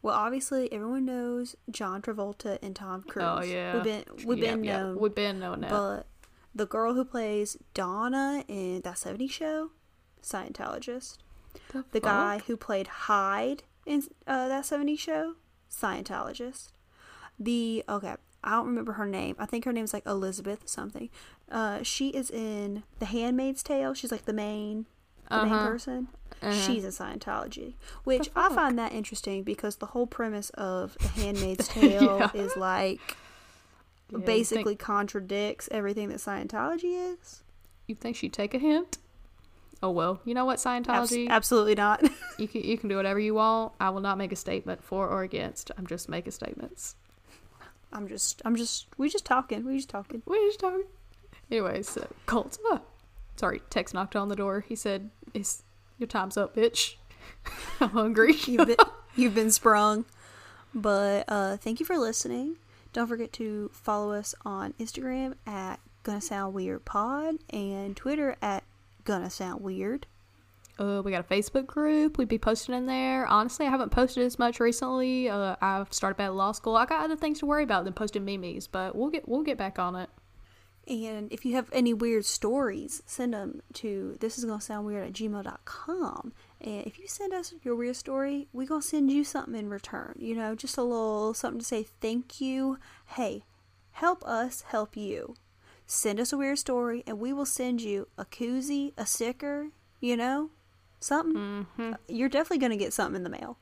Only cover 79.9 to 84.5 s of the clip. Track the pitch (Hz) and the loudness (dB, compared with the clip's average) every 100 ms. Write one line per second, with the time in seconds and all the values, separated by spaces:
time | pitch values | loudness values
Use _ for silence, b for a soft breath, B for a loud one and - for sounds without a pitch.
79.9 | 180 180 - _ b b b b b - | -4 -10 -14 _ b b b b b -6
80.9 | 247 220 214 208 226 254 247 247 - 240 | -6 -4 -6 -8 -4 0 0 0 4 4
81.9 | 226 233 226 202 - 214 254 262 196 - | 4 4 4 2 0 2 2 2 -2 -6
82.9 | - - - 247 220 190 - - - 220 | -10 -12 -4 -2 -2 -6 -10 -12 -10 -6
83.9 | 196 190 - 220 220 240 | -4 -4 -4 -4 -4 -4